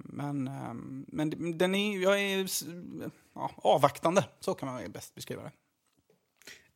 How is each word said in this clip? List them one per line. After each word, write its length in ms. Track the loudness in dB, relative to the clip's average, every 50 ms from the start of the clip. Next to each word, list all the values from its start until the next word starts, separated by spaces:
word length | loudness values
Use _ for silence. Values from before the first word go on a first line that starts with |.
| -14
men, 440 | -12 -10 -8 -6 -4 -4 -4 -4 -4
eh, 260 | -6 -8 -8 -8 -8 -10 -10 -10 -10 -12 -12
men 240 | -8 -4 -2 -2 0
d-, 220 | -2 -2 -4 -2 2
den 200 | 2 4 4 4
är, 240 | 2 2 0 0 2
jag 220 | 4 4 4 4
är 240 | 4 2 2 0 0
s-, 200 | 0 -2 -4 -4 -6 -10 -12 -12 -10 -10 -10 -10 -10 -10 -14 _ _ -10
ja, 160 | -8 -8 -8 -6
avvaktande, 680 | 0 4 6 6 8 8 6 4 4 0 2 4 4 4 2 0 _
så 140 | -4 -4 -4
kan 140 | -2 -4 -6
man 140 | -6 -6 -8
väl 80 | -10
bäst 240 | -10 -12 -14 -14 -14
beskriva 280 | -12 -10 -8 -8 -8 -10
det. 100 | -12 -16 _ _ _ _ _ _ _ _ _ _ _ _ _ _ _ _ _ -20 -20 -20 -20 _ _ _